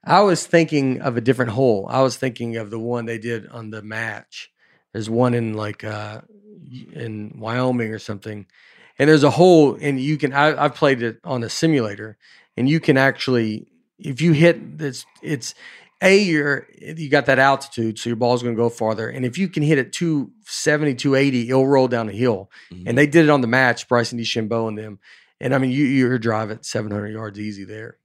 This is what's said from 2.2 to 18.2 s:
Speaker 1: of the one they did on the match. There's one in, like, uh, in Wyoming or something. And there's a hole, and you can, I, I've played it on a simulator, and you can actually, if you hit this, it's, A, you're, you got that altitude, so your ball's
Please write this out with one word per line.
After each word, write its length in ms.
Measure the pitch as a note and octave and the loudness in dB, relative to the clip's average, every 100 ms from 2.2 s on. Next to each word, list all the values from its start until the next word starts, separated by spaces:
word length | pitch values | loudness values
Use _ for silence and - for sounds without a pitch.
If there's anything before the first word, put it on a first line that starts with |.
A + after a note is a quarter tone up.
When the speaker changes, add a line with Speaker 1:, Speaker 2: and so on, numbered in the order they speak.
| C3 A#2 A#2 A2+ | -6 -6 -8 -8
Speaker 1:
of 140 | G#2+ | -8
the 80 | A2+ | -10
one 260 | A#2 A#2+ A2+ | -6 -6 -6
they 140 | A2+ | -8
did 280 | A2+ A#2 G2+ | -8 -8 -10
on 220 | A#2+ A2 | -16 -14
the 140 | G#2+ | -14
match. 680 | G#2 A2 A2+ G#2 - - - _ _ _ _ | -12 -10 -8 -10 -16 -20 -20 _ _ _ _
There's 160 | G#2+ G#2+ | -10 -4
one 280 | A2+ B2 A#2+ | 0 2 0
in, 180 | A2+ | -4
like, 300 | G#2+ G#2+ G#2 | -6 -8 -10
uh, 380 | A2+ G#2+ G#2 G#2+ - G#3 G#3 G#3 C#3 B2+ - | -10 -10 -10 -14 -20 _ -20 -20 -20 -20 -18
in 420 | D#3 A#2+ G#2+ G#2 - | -12 -10 -10 -12 -12
Wyoming 560 | A2 A#2+ B2+ B2 A2 | -6 -2 0 0 -4
or 60 | A2 | -8
something. 480 | - G#2 A2 G#2 G2 _ _ _ _ _ | -10 -12 -10 -14 -16 _ _ _ _ _
And 100 | C#3+ | 4
there's 160 | D#3 | 6
a 60 | C#3 | 6
hole, 480 | B2+ F#3 E3+ C#3+ G#2+ | 6 8 8 6 2
and 200 | D3 C3+ | -4 -4
you 180 | C3+ D3+ | -2 -2
can, 160 | D3 | -2
I, 300 | C#3 D3+ C#3 D3 | 2 2 2 -2
I've 80 | |
played 300 | - D3 C3+ | 2 2 2
it 160 | A#2 A2+ | -2 -8
on 200 | F3 B2+ | -8 -6
a 60 | A2+ | -6
simulator, 680 | - E3 D3 A2 G2+ G#2+ G#2 _ _ _ - | -2 0 2 -2 -6 -16 -18 _ _ _ -2
and 100 | B2+ | 0
you 120 | D#3+ | 2
can 180 | - C3+ | 2 4
actually, 680 | C3+ C3 - B2+ A2+ G#2+ - _ _ _ | 4 0 -2 0 0 -6 -12 _ _ _
if 200 | D3+ B2+ | -10 -2
you 120 | E3 | 2
hit 480 | D3 E3+ E3 - D3+ | 6 6 4 -4 -10
this, 260 | D3+ A#2+ - _ | -10 -10 -18 _
it's, 320 | - D3 - - - - _ _ | -8 -8 -8 -16 -20 -20 _ _
A, 160 | F#3 G3 | 4 4
you're, 500 | G3+ D#3 C#3+ C3+ - _ | 4 0 0 -4 -6 _
you 260 | - D#3+ D3+ | -16 -12 0
got 180 | C#3+ C#3 | 0 4
that 120 | C3 | 4
altitude, 580 | C3+ C3+ - - A2 A2 | 4 2 -4 -6 -4 -4
so 120 | A#2 | -6
your 80 | |
ball's 260 | A#2 | -2